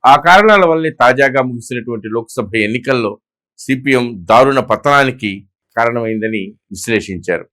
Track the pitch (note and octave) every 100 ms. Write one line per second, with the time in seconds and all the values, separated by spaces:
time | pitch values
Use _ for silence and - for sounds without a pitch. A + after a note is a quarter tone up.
0 | B2 C#3+ E3 F#3+ G#3+ G3+ F3 D#3+ D#3+ D#3
1 | B2 B2+ C#3 C3+ B2+ B2 - B2 A2+ A2+
2 | G#2+ A2+ A2+ - G2+ A2 G#2 A#2+ B2+ B2+
3 | A2 - _ _ _ _ - C3 C3 B2+
4 | A#2+ G#2+ F2 A2 C3+ C3+ A2 G#2+ C#3+ C#3+
5 | C3+ B2+ G#2+ G2 _ _ _ - A#2 A#2+
6 | A2+ A2 A2 A2 F#2+ G#2+ _ F#2+ - A2
7 | G2 F2+ F2+ E2+ -